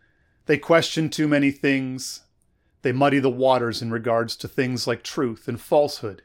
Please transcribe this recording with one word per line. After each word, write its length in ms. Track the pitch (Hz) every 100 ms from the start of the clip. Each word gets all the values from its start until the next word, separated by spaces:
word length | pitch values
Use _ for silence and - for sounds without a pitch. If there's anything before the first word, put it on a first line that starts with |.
| _ _ _ _ -
They 140 | 147
question 500 | - 165 160 - 156
too 180 | - 151
many 220 | 147 143
things. 720 | 135 143 135 131 131 - - _ _ _ _ _ _
They 80 | 139
muddy 260 | 127 139 139
the 140 | 131
waters 500 | 123 131 127 117 107
in 80 | 113
regards 460 | 113 117 113 117 -
to 100 | -
things 380 | - 127 123 127
like 160 | 120
truth 460 | - - 131 110 -
and 120 | 120
falsehood, 640 | - 156 147 - 113 95